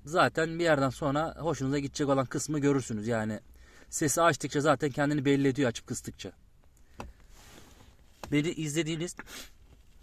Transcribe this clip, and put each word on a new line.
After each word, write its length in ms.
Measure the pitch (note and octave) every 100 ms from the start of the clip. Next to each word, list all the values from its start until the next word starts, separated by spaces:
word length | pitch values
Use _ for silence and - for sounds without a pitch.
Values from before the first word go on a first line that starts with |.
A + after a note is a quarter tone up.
| C#3
Zaten 540 | E3+ C3+ - E3 E3
bir 40 |
yerden 260 | E3+ D3 C3+
sonra 460 | - - C#3 D#3+ -
hoşunuza 400 | D#3 D3+ C3+ C#3+
gidecek 300 | C#3 - C#3+
olan 160 | C#3 B2+
kısmı 340 | C#3 - D3+
görürsünüz. 480 | C#3+ C#3 B2 A2 G#2
Yani 320 | A#2 A2 G#2+ - - - - -
sesi 320 | - D#3 C#3
açtıkça 400 | E3 D3+ D3 D3
zaten 280 | C#3+ C#3 D3+
kendini 360 | B2+ C#3+ D3 C3+
belli 220 | C#3 C#3
ediyor, 220 | C3 C3
açıp 180 | A2+ -
kıstıkça. 440 | A#2+ - - F#2+ - - - - - - - - - - - - - - - - - - - -
Beni 180 | C#3+ D3+
izlediğiniz, 680 | E3 D#3 D3 D#3 D#3+ F3 - - - - - - - - -